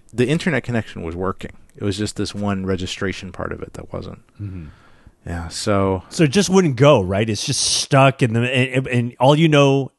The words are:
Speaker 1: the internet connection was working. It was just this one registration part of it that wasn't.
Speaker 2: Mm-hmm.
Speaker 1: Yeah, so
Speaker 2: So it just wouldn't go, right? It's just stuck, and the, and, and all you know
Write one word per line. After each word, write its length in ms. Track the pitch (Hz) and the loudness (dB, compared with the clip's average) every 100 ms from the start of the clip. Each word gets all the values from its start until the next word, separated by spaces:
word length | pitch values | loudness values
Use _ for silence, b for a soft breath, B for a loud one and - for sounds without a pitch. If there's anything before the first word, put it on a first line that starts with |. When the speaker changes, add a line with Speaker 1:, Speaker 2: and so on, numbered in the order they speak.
| - | -2
Speaker 1:
the 140 | 113 120 | -2 0
internet 360 | 160 - 135 | 0 -2 -2
connection 380 | - 120 107 - | -2 -4 -6 -8
was 140 | 85 85 | -8 -6
working. 360 | 92 95 - - - - | -6 -6 -12 -18 -20 -8
It 60 | 104 | -6
was 120 | 95 | -4
just 200 | 104 - | -4 -4
this 180 | 101 101 | -8 -4
one 300 | 101 98 95 | -4 -4 -4
registration 680 | 92 92 - 98 90 95 | -4 -6 -6 -6 -6 -12
part 220 | - 85 | -10 -10
of 80 | - | -10
it 100 | - - | -12 -14
that 180 | - | -12
wasn't. 260 | 95 90 92 _ | -12 -12 -16 _
Speaker 2:
Mm-hmm. 320 | - 104 92 76 B B B B _ - | -14 -12 -12 -16 B B B B _ -12
Speaker 1:
Yeah, 220 | 85 85 | -10 -10
so 540 | - - 101 98 95 - | -8 -2 0 0 -2 -4
Speaker 2:
So 140 | - | 0
it 80 | 156 | 2
just 180 | 196 190 | 2 2
wouldn't 260 | 190 175 117 | 2 2 4
go, 240 | 143 139 | 6 6
right? 280 | 92 95 110 | 4 0 0
It's 160 | 104 - | -2 -4
just 160 | 139 | -4
stuck, 600 | - - - 139 135 - | -2 -4 0 4 4 4
and 140 | 123 113 | 0 2
the, 60 | |
and, 460 | 120 131 131 127 131 | 0 0 0 0 -2
and 280 | 123 120 - | 0 -2 2
all 160 | 131 151 | 4 4
you 120 | 165 | 6
know 420 | 147 139 139 131 | 6 4 2 -2